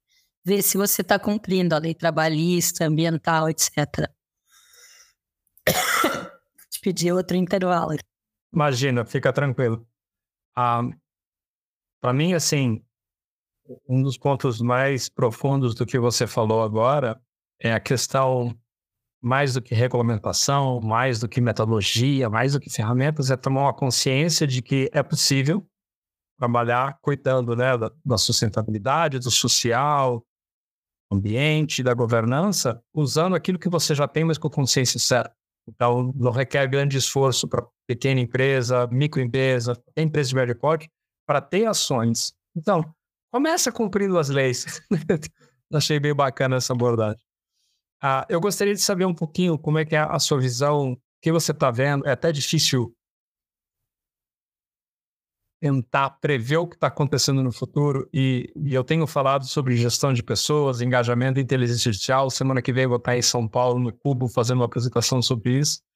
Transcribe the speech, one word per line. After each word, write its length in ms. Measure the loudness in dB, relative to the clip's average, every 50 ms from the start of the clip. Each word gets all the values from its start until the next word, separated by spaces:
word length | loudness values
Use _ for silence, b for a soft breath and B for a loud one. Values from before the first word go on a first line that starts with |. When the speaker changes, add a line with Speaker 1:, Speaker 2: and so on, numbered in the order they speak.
| _ _ _ _ _ _ _ _ _
Speaker 1:
ver 180 | 0 0 2
se 140 | 2 0 0
você 260 | 0 0 0 0 -2 0
tá 140 | 0 0 2
cumprindo 560 | 2 -2 -2 -2 -2 -2 0 2 2 2 0
a 40 | 0
lei 160 | 0 -4 -4
trabalhista, 920 | -2 -2 0 0 2 0 0 0 0 2 2 2 2 0 -2 -2 -2 0
ambiental, 640 | 0 2 2 2 0 0 -2 0 0 0 2 2 0
et 120 | 0 -2
cetera. 540 | -2 -2 0 -2 -4 -2 -2 -4 -6 -6 -8 _ _ _ _ _ _ B B B B B B B B B B B B B B B _ _ _ _ _ _ _ _ _
<coughs> 1040 | -2 -2 0 -2 0 0 0 0 0 -2 -4 -10 -14 -18 _ _ _ _ _ -16 _
Te 100 | -14 -4
pedi 320 | -4 -4 -2 0 0 0
outro 240 | 0 0 0 0 0
intervalo. 600 | 0 0 0 0 0 0 0 0 0 0 -2 -4 -8 -8 _ _ _ _ _ _ _ _ _
Speaker 2:
Imagina, 520 | -2 0 2 2 2 2 0 0 0 0 -2
fica 280 | -2 -4 0 0 0
tranquilo. 540 | 0 2 -2 -2 0 0 0 0 0 -2 -6 _ _ _ _ _ _ _ _ _ _ _ _ _ _
Ah, 260 | -2 0 0 0 0 -2 -4 -8 -12 _ _ _ _ _ _ _ _ _ _ _ _ _ _ _ _ _ _ _ _
pra 120 | -2 0
mim, 220 | 0 2 2 2 0
assim, 500 | 0 0 0 0 0 2 0 0 -2 -6 _ _ _ _ _ _ _ _ _ _ _ _ _ _ _ _ -20 -20 -18 _ -2
um 140 | 0 0
dos 160 | 0 0 -4 -2
pontos 420 | -2 -2 0 0 0 -2 -2 0
mais 480 | 0 0 2 2 2 0 0 -2 -4 -8
profundos 640 | -4 -2 -2 -2 0 -2 -2 -2 0 0 0 -2 -2
do 120 | -4 -4
que 120 | -2 0 0
você 280 | 0 0 0 0 -2
falou 360 | -2 0 0 0 2 2 2
agora 580 | 0 0 0 0 2 2 2 2 0 -2 -6 -8 _ _ _ _ _ _ _ _
é 120 | -2 0
a 80 | 0 0
questão 760 | 0 -2 -2 -2 -2 -2 0 0 2 2 0 0 -2 -4 -6 -10 _ _ _ _ _ _ _ _ _ _ _ _
mais 320 | -2 0 0 2 2 0 -2
do 80 | -4
que 120 | -4 -2 0
regulamentação, 1080 | 2 2 2 2 0 2 0 0 -2 -2 -4 -2 -2 0 0 2 2 0 0 -2 -2
mais 360 | -2 0 0 2 2 2 0 -2
do 80 | -4 -4
que 120 | 0 0
metodologia, 880 | 0 2 2 0 0 2 2 0 0 0 0 0 2 2 2 0 0 0
mais 240 | 0 0 2 2
do 80 | 0 -2
que 80 | -4 -4
ferramentas, 640 | -6 -4 -2 0 0 0 0 0 0 -2 0 0
é 60 | -2 0
tomar 240 | 0 -2 0 2
uma 100 | 2 0 0
consciência 720 | 0 -2 -2 0 0 0 0 2 2 2 0 0 0 0
de 140 | 0 0 -2
que 300 | -2 0 0 0 0 0
é 100 | 0 -2
possível 640 | -2 0 -2 -2 0 2 2 2 2 2 0 -2 -4 _ _ _ _ _ _ _ _ _ _ _ _ _ _ _
trabalhar 600 | -2 0 0 0 0 2 2 0 0 -2 -4 -4
cuidando, 560 | -4 -4 -4 -2 0 0 0 0 0 0 0
né, 220 | 0 2 2 2 0
da, 120 | -2 -6 -8 _ _
da 140 | -2 0 0
sustentabilidade, 1000 | 0 0 0 0 0 0 -2 -2 -4 -4 -6 -4 -2 -2 0 0 0 0 -2 -4
do 120 | -4 -2
social, 920 | 0 0 2 2 0 0 0 0 0 2 2 2 2 2 2 0 -2 -4 -8 _ _ _ _ _ _ _ _ _ _ _ _ _ _ _ _ _
ambiente, 720 | -2 -2 0 0 0 0 0 2 2 0 0 -2 -2 -2
da 120 | 0 0 2
governança, 880 | 2 2 2 2 2 2 2 2 2 0 0 0 0 -2 -2 -4 -4 -10 _
usando 420 | -4 -2 -2 0 0 0 2 2 0
aquilo 240 | 0 0 -2 -4 -2
que 100 | -2 -2
você 260 | 0 0 0 0 0
já 120 | 0 0
tem, 180 | 0 0 0 0
mas 120 | 0 0
com 140 | -2 -4 -4
consciência 500 | -2 0 0 2 2 2 2 2 0 -2
certa. 340 | 0 2 2 2 0 -2 -10 _ _ _ _ _ _
Então, 460 | -20 -4 _ 2 2 2 2 0 -2 -2
não 160 | 0 0 0
requer 360 | 2 0 -2 0 0 0 0
grande 320 | 2 0 0 0 0 0 0
esforço 500 | -2 0 0 2 2 2 2 0 -2 -2
pra 180 | -2 -4 -4 -6 _ _ _
pequena 340 | -6 -6 -2 0 0 2 2
empresa, 640 | 0 0 0 0 2 2 2 0 0 0 0 0 0 0
microempresa, 840 | 0 0 0 0 0 -2 -2 0 0 0 2 2 2 0 0 -2
até 300 | -4 -6 _ _ _ -2
empresa 260 | -2 0 0 0 0 0
de 60 | 0
médio 240 | 0 0 0 -2 -2
porte, 320 | 0 0 0 -2 -4 -12 _ _ _ _ _ _ _
pra 140 | -2 -2 -2
ter 240 | 0 -2 -2 0 0
ações. 680 | 0 0 -2 -2 0 0 0 0 0 0 -2 -4 -8 -10 _ _ _ _
Então, 300 | -4 0 0 0 0 0 -4 -10 _ _ _ _ _ _ _
começa 400 | -2 -2 0 0 0 0 0 -2
cumprindo 460 | -2 -2 -4 -2 0 0 0 2 2 2
as 100 | 0 2
leis. 540 | 0 0 0 0 0 -4 -8 -10 -14 -16 -6 _
<laughs> 840 | -4 -2 0 0 -2 -2 -2 -10 -16 _ _ _ _ _ _ _
Achei 260 | -2 -2 0 0 0 0
bem 160 | 0 0 0
bacana 420 | 2 0 0 0 0 0 0 0
essa 180 | 0 0 -2 0
abordagem. 500 | 0 2 2 2 2 0 0 -2 -6 _ _ _ _ _ _ _ _ _ _ _ _ _ _ _ _
Ah, 240 | -2 0 0 0 0 -2
eu 100 | -2 0
gostaria 360 | 0 -2 -2 0 -2 -2 0
de 80 | 0
saber 240 | -2 -2 0 0 0
um 80 | -2 -2
pouquinho 440 | -2 -6 -4 -2 0 0 0 0 -2
como 200 | -2 -2 0 0
é 60 | 0
que 100 | 0 0
é 20 | 0
a 180 | 0 0 0 -2
sua 200 | 0 0 0 0
visão, 540 | 0 0 0 0 0 2 2 0 0 -2
o 60 | -4 -8 _ _ _ _
que 100 | -2 0
você 220 | 0 0 0 -2 -2
tá 160 | 0 0 0
vendo. 360 | 2 2 0 0 0 0 0
É 60 | -2
até 180 | -2 0 0 0
difícil 640 | 0 -2 -2 0 0 2 2 2 2 0 -2 -4 -8 _ _ _ _ _ _ _ _ _ _ _ _ _ _ _ _ _ _ _ _ _ _ _ _ _ _ _ _ _ _ _ _ _ _ _ _ _ _ _ _ _ _ _ _ _ _ _ _ _ _ _ _ _
tentar 500 | -2 0 0 0 -2 0 0 0 0 0 -2 _
prever 380 | -2 0 0 0 0 0 0 0
o 80 | 0 -2
que 80 | -4
tá 120 | _ -4 -2
acontecendo 540 | 0 0 0 0 0 0 0 2 2 2
no 80 | 0 0
futuro 560 | -2 -4 -8 -4 0 0 0 2 0 -2 -4 -4
e, 400 | -2 0 2 2 0 -2 -4 -6 -8
e 200 | -6 -4 0 0
eu 100 | 0 0
tenho 220 | 0 0 0 0
falado 400 | 0 0 0 2 2 2 0 -2
sobre 300 | -2 -4 -2 0 2 2
gestão 360 | 2 2 2 0 0 0 0
de 100 | 0 0
pessoas, 600 | -2 -2 -4 -2 0 0 0 2 2 0 0 0
engajamento 580 | -2 0 2 2 2 2 0 0 0 0 0 0
e 20 |
inteligência 460 | 0 0 0 0 2 0 0 0 0 -2
artificial. 400 | -2 -2 -2 0 2 2 2 0
Semana 320 | -2 -2 -2 0 0 0
que 120 | -2 0
vem 100 | 0 0 2
eu 60 | 2
vou 80 | 0 0
estar 180 | 0 0 0
em 60 | 0
São 260 | 0 0 0 0 -2 -2
Paulo, 300 | 0 0 0 2 2 0
no 140 | -2 -2
Cubo, 360 | -4 -4 -2 -2 -2 0 -2 -2
fazendo 300 | 0 0 0 2 2 2
uma 80 | 0
apresentação 560 | 0 0 -2 -4 -2 0 0 0 2 0 0
sobre 360 | 2 0 -2 -2 0 0 0 2
isso. 220 | 0 0 -2 -6 _ _ _